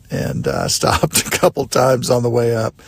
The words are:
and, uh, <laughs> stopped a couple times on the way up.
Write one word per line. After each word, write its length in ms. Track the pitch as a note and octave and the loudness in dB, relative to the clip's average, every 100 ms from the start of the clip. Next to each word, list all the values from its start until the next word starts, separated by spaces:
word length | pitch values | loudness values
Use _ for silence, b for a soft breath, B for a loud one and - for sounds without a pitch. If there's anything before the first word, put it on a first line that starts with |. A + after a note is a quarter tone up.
| - | -8
and, 360 | - - - - | -6 -4 -4 -4
uh, 220 | - - | -2 -2
<laughs> 0 | |
stopped 580 | - - - E3 - - | -2 0 0 0 -2 -2
a 40 | |
couple 360 | - F#3 - C3 | 0 0 0 -2
times 440 | C3 B2+ B2+ B2 | 2 2 2 2
on 120 | B2 | 0
the 80 | A#2+ | 2
way 240 | A#2+ A#2 | 0 0
up. 260 | A#2 A2 - | 0 -2 -8